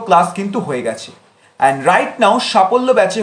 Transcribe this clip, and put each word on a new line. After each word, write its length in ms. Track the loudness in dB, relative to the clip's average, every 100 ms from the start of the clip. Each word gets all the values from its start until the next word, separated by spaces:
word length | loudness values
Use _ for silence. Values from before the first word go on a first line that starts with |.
| 2
ক্লাস 200 | 2 2 -4
কিন্তু 200 | -6 -6 -6
হয়ে 180 | -6 -6
গেছে। 220 | -8 -12 -20 _ _ _ -2 0
And 100 | 2 2
right 220 | 2 0 0
now 120 | 2 2 0
সাফল্য 380 | 0 2 2 2 2
ব্যাচে 220 | 2 0